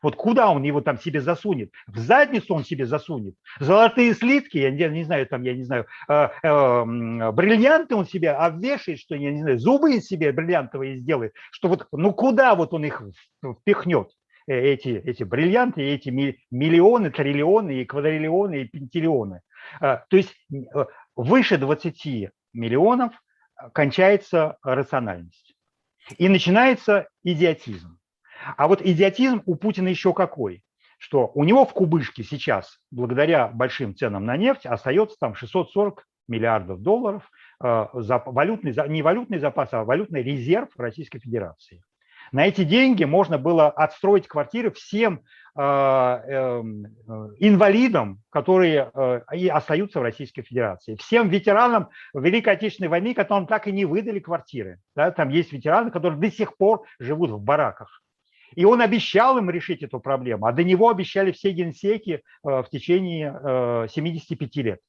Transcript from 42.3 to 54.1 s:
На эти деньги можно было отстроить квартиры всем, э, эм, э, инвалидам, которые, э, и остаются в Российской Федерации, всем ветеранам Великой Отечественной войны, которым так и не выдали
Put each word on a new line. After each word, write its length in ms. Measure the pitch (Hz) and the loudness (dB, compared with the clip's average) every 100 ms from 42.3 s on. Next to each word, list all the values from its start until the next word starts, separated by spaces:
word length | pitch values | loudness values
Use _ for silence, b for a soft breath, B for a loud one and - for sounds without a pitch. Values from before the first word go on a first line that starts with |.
На 120 | 131 175 | 2 2
эти 200 | 196 165 | 2 2
деньги 400 | 214 262 226 151 | 4 4 4 2
можно 320 | 170 175 156 | 2 2 0
было 320 | 139 170 151 | 0 4 4
отстроить 580 | 151 156 - 196 202 190 | 4 -2 0 2 2 2
квартиры 420 | 151 143 226 233 | -6 -6 -4 -4
всем, 500 | - - 202 226 151 b b b - | -6 -8 -2 -2 -2 b b b -4
э, 60 | |
эм, 1200 | 139 139 139 131 127 123 - 135 131 123 113 107 104 | 0 2 2 2 2 0 -6 -4 -4 -4 -8 -12 -16
э, 440 | _ 107 110 107 107 | _ -16 -14 -14 0
инвалидам, 800 | 202 202 202 202 254 185 107 98 _ | 4 6 6 4 2 0 -4 -10 _
которые, 600 | 156 139 185 180 151 131 | -6 2 4 4 2 -2
э, 280 | 139 131 123 - | -2 -2 -2 -6
и 140 | 165 185 | -4 0
остаются 520 | 151 - 156 202 - | 0 -2 -2 -2 -4
в 40 | |
Российской 380 | 120 110 139 - | -4 -6 -14 -14
Федерации, 540 | 113 120 113 92 - 110 | -8 -4 -4 -4 -12 -16
всем 340 | - 226 220 | 0 2 2
ветеранам 600 | 190 214 202 240 233 - B B | 0 2 4 4 2 -2 B B
Великой 400 | 143 135 220 220 | -4 0 0 2
Отечественной 360 | 196 214 - 185 | 0 -2 -6 -2
войны, 240 | 170 208 | -2 -2
которым 340 | 240 - 202 180 | -4 0 0 0
так 200 | 214 214 | -4 -4
и 40 | |
не 140 | 196 190 | -4 -2
выдали 340 | 175 226 | -2 -4